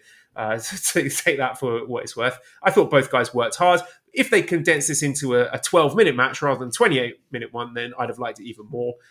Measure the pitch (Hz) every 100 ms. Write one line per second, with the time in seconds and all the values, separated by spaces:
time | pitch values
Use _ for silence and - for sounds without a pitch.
0 | _ _ _ - 110 113 - 190 - 175
1 | 135 - 170 139 127 113 131 117 120 120
2 | - 113 123 - - _ 185 185 156 143
3 | 135 127 117 120 117 - 180 170 - -
4 | _ - - 202 - 170 170 151 143 147
5 | 147 139 139 123 120 123 - 175 147 185
6 | 185 123 131 - 143 123 123 - 233 135
7 | 120 - _ 123 117 117 120 120 123 123
8 | 117 117 120 110 113 107 107 120 120 120
9 | _